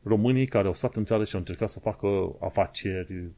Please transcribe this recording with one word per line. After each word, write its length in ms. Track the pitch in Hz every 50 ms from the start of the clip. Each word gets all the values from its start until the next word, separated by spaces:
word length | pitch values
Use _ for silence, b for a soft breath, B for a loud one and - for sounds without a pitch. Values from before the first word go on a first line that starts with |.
| -
românii 440 | 101 110 104 107 123 131 131 131
care 200 | 131 - 110 98
au 80 | 98 90
stat 220 | - - 123 -
în 80 | 110 107
țară 200 | - 113 107 107
și 100 | - -
au 60 | 95
încercat 280 | 90 - 90 - 113 104
să 100 | - -
facă 580 | - 110 104 - - 101 101 98 92 - - -
afaceri, 920 | 87 92 - - 92 - - - - 101 92 92 90 - 95 90 87 85 87